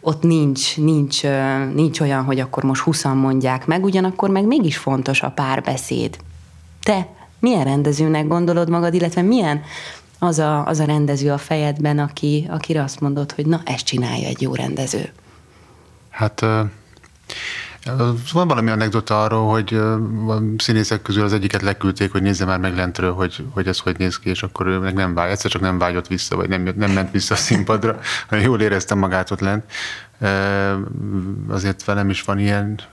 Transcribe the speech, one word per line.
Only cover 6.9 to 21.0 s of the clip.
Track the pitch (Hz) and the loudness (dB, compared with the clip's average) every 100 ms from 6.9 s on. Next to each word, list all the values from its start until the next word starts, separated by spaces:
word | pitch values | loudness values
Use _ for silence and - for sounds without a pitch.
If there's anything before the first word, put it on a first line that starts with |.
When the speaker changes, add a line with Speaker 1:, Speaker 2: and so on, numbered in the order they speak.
| 202 185 - - - | 0 0 -10 -20 0
Speaker 1:
milyen | 240 220 | 2 4
rendezőnek | 135 139 147 143 156 156 151 | 2 2 2 2 2 2 2
gondolod | 170 175 170 170 | 2 2 2 2
magad, | 170 170 | 2 2
illetve | 175 175 170 | 2 2 2
milyen | 180 247 175 151 147 - - - - - | 4 4 4 0 -4 -14 -14 -16 -20 -2
az | 180 156 | 0 2
a, | 156 151 - | 2 2 0
az | 156 | 0
a | |
rendező | 151 151 147 143 143 | 2 2 2 2 0
a | 143 | 0
fejedben, | - 156 147 147 151 147 | 0 0 0 0 0 2
aki, | 147 - 147 151 156 | 0 -2 0 0 0
akire | 160 - 160 | -6 -2 -2
azt | 135 - | -2 -2
mondod, | 143 143 143 | -2 -2 -4
hogy | - 147 | -2 0
na, | 160 | 0
ezt | 165 127 | 0 -4
csinálja | - 131 123 120 117 | -4 -2 -2 -2 -4
egy | 127 | -2
jó | 135 | -2
rendező? | 131 131 143 135 - - - - - - - - - - - - | -2 -4 -4 -4 -4 -6 -12 -20 -20 -20 -20 -20 -20 -20 -20 -20
Speaker 2:
Hát, | - 107 - | -2 -2 0
ö... | 113 110 107 - - - - - - - - - - - - 131 123 117 127 | 0 2 0 -6 -20 -20 -20 -20 -16 -12 -10 -10 -12 -12 -6 0 0 0 0
Van | 160 180 | 0 2
valami | 131 113 | 2 2
anekdota | 110 110 107 - 107 | 2 0 0 0 2
arról, | 107 110 110 | 2 2 2
hogy, | 110 98 | 2 0
ö, | 110 110 110 110 110 110 | 0 0 0 -2 -2 -2
a | 110 110 110 | 0 0 -2
színészek | - 110 104 107 | 0 2 2 -2